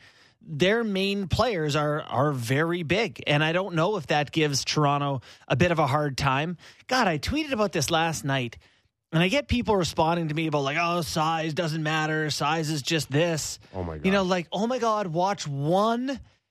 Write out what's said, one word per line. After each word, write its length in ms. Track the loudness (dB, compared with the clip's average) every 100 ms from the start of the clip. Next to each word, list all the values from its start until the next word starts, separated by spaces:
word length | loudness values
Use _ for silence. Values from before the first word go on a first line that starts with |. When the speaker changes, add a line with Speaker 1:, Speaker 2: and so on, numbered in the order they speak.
| -16 _ _ _ -10
Speaker 1:
Their 380 | 0 2 2
main 420 | 0 -2 -2 -2 -2
players 460 | 0 0 0 0
are, 280 | 0 0 -2
are 280 | -2 0 0
very 500 | 0 -2 0 0 -2
big, 400 | 0 0 0 -4 0
and 160 | 2
I 100 | 2
don't 220 | 0 -2
know 220 | 0 0 0
if 120 | 0
that 220 | 0 0
gives 320 | 2 2 0
Toronto 600 | -2 2 2 2 0 -4 -6 -14 -2
a 80 | 2
bit 140 | 4
of 60 | 4
a 80 | 2
hard 320 | 2 0 0
time. 400 | 0 0 -2 -6 -14 -16 -2
God, 220 | 2 2
I 80 | 0
tweeted 340 | -2 -2 -2
about 200 | 0 0
this 180 | 0 0
last 360 | 2 0 -2 -2
night, 320 | -2 -4 -10 _ _ _ _ _
and 120 | 2
I 60 | 2
get 200 | 2 0
people 260 | -2 2
responding 540 | 2 2 2 2 2 0
to 60 |
me 120 | -2 0
about, 160 | 0
like, 140 | 0 0
"Oh, 220 | 0 0
size 540 | -2 -2 0 0 -2
doesn't 280 | -2 -2 -2
matter. 460 | -2 0 0 -2 -2
Size 400 | -2 0 0 -2
is 140 | -4
just 280 | -2 -2 0
this." 480 | 0 2 0 -4 -10 -12
Speaker 2:
Oh, 80 | -8
my 120 | -6 -2
Speaker 1:
You 60 | 0
know, 120 | 2
Speaker 2:
God. 60 | 2
Speaker 1:
like, 180 | 0 -2
oh, 140 | -2 -2
my 120 | 0
God, 280 | 0 0 -2
watch 400 | 0 0 0 -4
one 720 | -4 2 2 2 0 -2 -8 -10 _ _